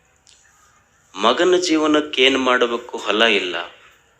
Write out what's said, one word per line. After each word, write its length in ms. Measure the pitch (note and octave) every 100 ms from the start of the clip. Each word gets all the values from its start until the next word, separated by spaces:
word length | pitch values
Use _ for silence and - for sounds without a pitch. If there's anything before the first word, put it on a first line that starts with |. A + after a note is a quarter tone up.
| _ _ _ _ _ _ _ _ _ _ _
ಮಗನ 420 | F#2 A2 C3+ F3+ F3
ಜೀವನಕ್ಕೆ 680 | D#3 D#3 D#3 D3+ D3+ -
ಏನ್ 160 | C3 C3+
ಮಾಡಬೇಕು, 600 | B2+ B2 A#2+ A#2+ - A#2
ಹೊಲ 240 | G#2+ G#2
ಇಲ್ಲ, 520 | A2+ G2 F2+ E2+ F2 - - _ _